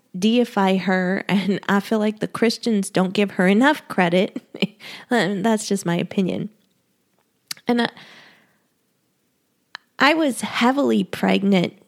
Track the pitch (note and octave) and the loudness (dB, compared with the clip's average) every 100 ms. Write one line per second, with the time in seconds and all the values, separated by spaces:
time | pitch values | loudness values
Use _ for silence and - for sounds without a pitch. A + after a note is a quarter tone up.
0 | _ F3+ A3 A#3+ A#3 G3+ F#3+ F#3+ F#3 F#3 | _ -2 2 2 2 2 2 2 0 0
1 | F3+ G3 - G3+ F#3 F#3 - G3+ - A3 | 0 -2 -2 -2 0 -2 0 -2 0 -2
2 | G#3+ G#3+ - - A3+ - A#3+ G#3 F#3+ - | -2 -2 -6 0 0 0 -2 -2 0 0
3 | F#3 G#3 G3 - F#3 G#3 C#4 D4+ - - | 0 0 -2 2 2 4 4 0 -4 -2
4 | E3+ F3+ G#3 - - - - - - - | 0 2 0 -6 -16 -6 -8 -8 -20 -18
5 | - A#3+ F3 G3 A3+ G#3+ - G3 F3 E3+ | -2 0 0 0 0 0 -2 -4 -2 -2
6 | F3+ - F3+ F#2 G#3 _ _ _ _ _ | -2 -2 -2 -4 -8 _ _ _ _ _
7 | _ _ _ _ - - - A#3+ A#3 - | _ _ _ _ -18 -8 -2 0 -2 -6
8 | - - - _ _ _ _ _ _ _ | -20 -20 -20 _ _ _ _ _ _ _
9 | _ _ _ _ _ _ _ - _ - | _ _ _ _ _ _ _ -20 _ 0
10 | C4+ E4 D4 A3 G#3 - A#3+ C#4 B3 A3 | 2 2 0 -2 -6 0 0 2 2 0
11 | F#3 - F#3+ F#3+ G3 F#3 - - | -2 -2 0 2 2 2 0 -6